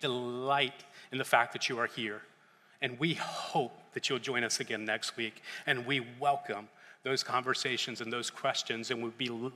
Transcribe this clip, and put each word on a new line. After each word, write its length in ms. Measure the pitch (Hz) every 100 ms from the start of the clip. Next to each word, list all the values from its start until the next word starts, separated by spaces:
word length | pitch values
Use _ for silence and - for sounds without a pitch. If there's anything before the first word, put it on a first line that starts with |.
delight 840 | 139 123 123 123 131 139 131 - - - -
in 80 | 131
the 60 |
fact 300 | 131 127 120
that 140 | 127 -
you 80 | 120
are 100 | 117
here, 320 | - 110 104 - - _ _ _ -
and 160 | 135 123
we 140 | 165
hope 640 | 139 - - - 170 120 - -
that 140 | - -
you'll 100 | 127
join 260 | 123 120
us 160 | 117 -
again 240 | 131 113
next 320 | 110 110 - -
week. 260 | 113 - - - -
And 200 | 131 120
we 180 | 139 120 120
welcome 480 | 143 143 - 101 104 - - -
those 200 | 131 135
conversations 800 | - 123 123 127 135 120 - 110
and 120 | 113
those 180 | 120 117
questions, 600 | - 135 - - 117 113
and 120 | 120
we'd 160 | 117 113
be, 120 | 127 117 127